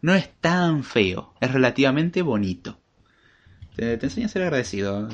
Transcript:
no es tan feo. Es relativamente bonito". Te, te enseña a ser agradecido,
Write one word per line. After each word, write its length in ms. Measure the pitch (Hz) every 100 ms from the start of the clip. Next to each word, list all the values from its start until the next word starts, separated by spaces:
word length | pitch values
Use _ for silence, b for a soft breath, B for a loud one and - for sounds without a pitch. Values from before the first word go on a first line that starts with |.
no 120 | 156
es 160 | 190 - _
tan 440 | 165 180 175 151
feo. 500 | 127 120 95 92 - _
Es 100 | 127
relativamente 720 | 131 127 120 135 135 170 175
bonito". 580 | 170 110 98 90 - - _ _ b b b b b b b -
Te, 220 | 117 113
te 80 | 135
enseña 220 | - 226
a 20 |
ser 140 | 190
agradecido, 680 | 180 143 120 101 98 101 110